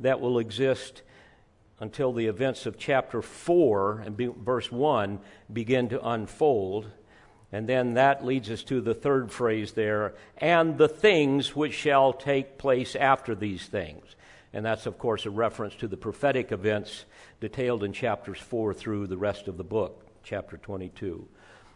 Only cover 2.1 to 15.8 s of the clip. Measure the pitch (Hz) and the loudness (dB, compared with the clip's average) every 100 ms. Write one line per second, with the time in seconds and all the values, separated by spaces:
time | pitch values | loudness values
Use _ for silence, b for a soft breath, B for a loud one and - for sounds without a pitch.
2.1 | 117 110 101 135 120 120 - - 135 123 | 2 0 0 -2 -2 -6 -6 0 0 0
3.1 | 117 - - - 175 147 101 98 107 107 | -4 -6 -6 2 6 6 4 2 -2 -6
4.1 | 107 120 120 113 127 - 120 151 123 101 | -6 -6 -4 -2 -2 -2 -2 2 2 0
5.1 | 101 B B - 110 113 127 120 123 117 | -4 B B -10 -6 0 2 2 -2 -2
6.1 | 117 101 - 156 117 95 104 107 - b | -4 -6 0 2 2 0 -4 -8 -16 b
7.1 | b b b _ 101 110 127 123 117 135 | b b b _ -6 0 0 2 4 4
8.1 | 139 123 131 104 113 - 131 113 113 143 | 4 0 -2 -2 -8 -4 -2 0 0 2
9.1 | 135 113 - 120 110 104 - 107 104 104 | 2 0 -2 0 0 -2 -2 0 0 -2
10.1 | B B - 151 170 165 151 151 - 214 | B B -4 2 4 4 4 4 6 4
11.1 | 175 143 139 131 143 151 - 151 139 135 | 6 4 2 0 -2 -2 0 4 6 6
12.1 | 127 143 139 135 - 139 127 120 - 135 | 4 0 0 0 -4 2 2 0 0 4
13.1 | 135 - 101 107 92 - 107 80 76 - | 4 2 -4 -4 -6 -6 -6 -6 -10 -20
14.1 | - b b b 104 110 110 117 - 123 | -20 b b b -6 -4 -4 -4 -4 -2
15.1 | 107 107 101 113 - 104 - | -2 -2 0 0 -2 -8 -6